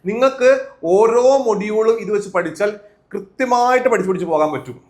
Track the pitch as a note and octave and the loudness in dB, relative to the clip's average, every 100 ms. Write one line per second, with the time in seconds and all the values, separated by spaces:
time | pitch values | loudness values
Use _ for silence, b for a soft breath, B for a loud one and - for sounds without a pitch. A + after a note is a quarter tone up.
0 | F3+ G#3 C4 C4 B3+ C4+ - - E3 F#3+ | -6 0 0 2 2 2 -2 -8 0 2
1 | A3+ A#3+ B3+ C#4 A#3+ G3 G#3 G#3+ A3 A3+ | 4 4 4 2 0 -2 -2 0 0 0
2 | G3 G#3 G3+ F3+ E3 D#3+ G#3 G#3 b b | -2 -4 -2 -4 -4 -4 -4 -6 b b
3 | _ G3 - - B3 B3 B3 B3+ B3+ G#3+ | _ -14 -14 -6 0 2 2 2 2 0
4 | F#3 F#3 E3+ D#3 D#3 C#3 - A#2 | 0 -4 -2 0 0 -2 -10 -16